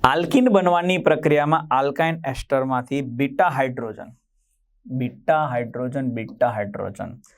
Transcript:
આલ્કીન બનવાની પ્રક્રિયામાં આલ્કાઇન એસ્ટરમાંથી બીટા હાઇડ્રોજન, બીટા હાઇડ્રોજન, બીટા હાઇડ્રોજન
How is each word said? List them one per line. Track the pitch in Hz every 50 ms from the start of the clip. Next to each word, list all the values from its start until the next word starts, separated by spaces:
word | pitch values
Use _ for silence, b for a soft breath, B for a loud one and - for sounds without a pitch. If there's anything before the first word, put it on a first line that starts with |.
| -
આલ્કીન | 131 139 160 170 165 - 285 247 254
બનવાની | 208 196 185 180 175 175 175 180 185 180
પ્રક્રિયામાં | - 175 160 151 151 156 151 147 147 147 156 160 156 156
આલ્કાઇન | 131 131 135 143 143 - 165 165 165 165 165
એસ્ટરમાંથી | 139 131 - - _ 143 135 131 131 131 127 123 - 139 143 139
બીટા | 123 117 120 139 139 139 - 185 175
હાઇડ્રોજન, | 139 139 135 131 127 123 117 113 107 - - - - _ _ _ _ _ _ _ _ _ _ _ _ _ _
બીટા | - 131 127 127 123 - - _ - 160 156 156
હાઇડ્રોજન, | 135 127 120 120 113 - 120 127 127 123 139 131 127
બીટા | 117 113 110 107 - - 123 120
હાઇડ્રોજન | 113 110 104 101 104 - 98 98 101 - 98 90 90 127 b b b